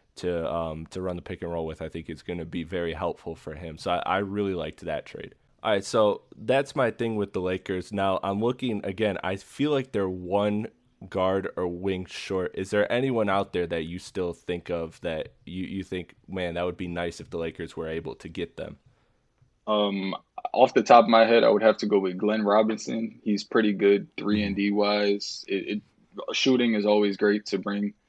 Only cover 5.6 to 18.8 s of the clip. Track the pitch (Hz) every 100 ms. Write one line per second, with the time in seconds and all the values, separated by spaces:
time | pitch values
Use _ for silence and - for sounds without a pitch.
5.6 | - 101 98 120 107 95 - - 110 135
6.6 | 139 156 120 110 117 107 101 95 90 92
7.6 | - 92 87 101 98 92 98 101 113 127
8.6 | 127 104 95 95 107 92 92 98 - -
9.6 | 147 143 131 104 95 92 90 101 104 104
10.6 | 113 - _ _ 92 95 92 95 95 -
11.6 | 90 87 95 92 92 - - 95 90 -
12.6 | 95 104 101 120 135 120 104 98 95 90
13.6 | 85 82 80 87 - 98 87 82 - 87
14.6 | - 85 82 - - 80 - - - 90
15.6 | 92 95 92 92 85 _ - 92 90 85
16.6 | 90 - 90 87 87 - 82 85 82 -
17.6 | 82 - 80 80 76 - 85 80 85 -
18.6 | 78 -